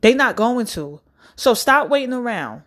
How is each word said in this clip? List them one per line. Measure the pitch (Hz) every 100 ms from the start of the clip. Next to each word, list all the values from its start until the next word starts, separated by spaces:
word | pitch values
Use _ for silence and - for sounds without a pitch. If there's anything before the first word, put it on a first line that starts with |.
They | 220
not | 262 262 190
going | 226 247 220
to. | 175 147 147 _ _ _ -
So | 269
stop | 226 - 277 -
waiting | 285 254
around. | 254 240 208 131 113